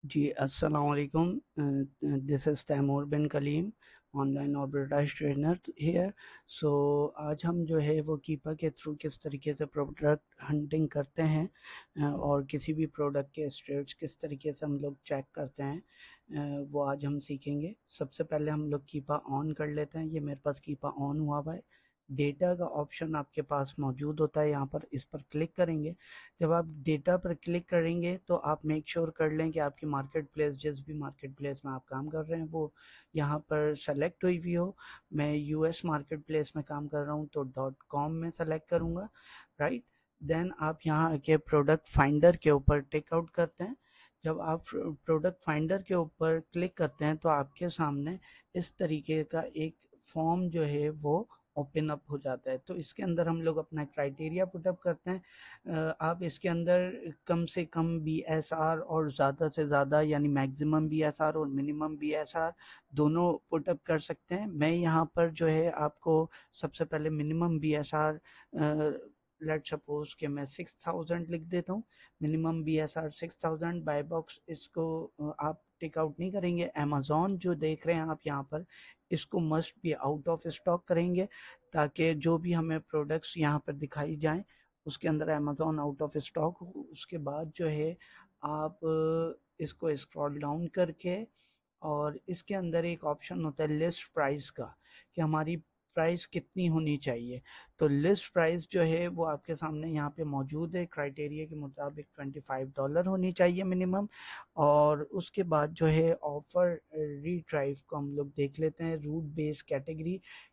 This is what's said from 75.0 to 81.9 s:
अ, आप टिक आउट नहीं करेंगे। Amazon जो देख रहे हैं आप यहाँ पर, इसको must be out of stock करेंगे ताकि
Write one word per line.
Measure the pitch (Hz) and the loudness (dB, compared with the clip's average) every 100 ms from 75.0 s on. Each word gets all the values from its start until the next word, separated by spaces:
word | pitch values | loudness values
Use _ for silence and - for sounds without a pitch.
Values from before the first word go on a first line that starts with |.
| 165 _ | -6 _
अ, | 151 - | -8 -4
आप | 147 156 _ _ | -4 -4 _ _
टिक | 165 160 | -8 -2
आउट | 156 147 | -2 -2
नहीं | 180 | -4
करेंगे। | 196 180 175 170 - | -2 0 0 -2 0
Amazon | 147 147 139 151 185 190 | 0 0 2 2 2 0
जो | 180 165 | 0 0
देख | 156 156 165 | 0 0 0
रहे | 170 | 0
हैं | |
आप | 160 156 - | 0 -4 -2
यहाँ | 143 | -4
पर, | 135 151 180 - - - _ | -4 -6 -8 -18 -20 -20 _
इसको | 160 - 196 | -4 -2 -2
must | 160 156 165 - 170 | 2 0 0 -6 -4
be | 151 135 | -2 -2
out | 147 | -2
of | 143 165 165 | -2 -2 -4
stock | 151 - 175 - | -4 0 0 2
करेंगे | 170 175 180 196 - - - _ | 2 2 2 0 -6 -20 -20 _
ताकि | 165 147 | 0 0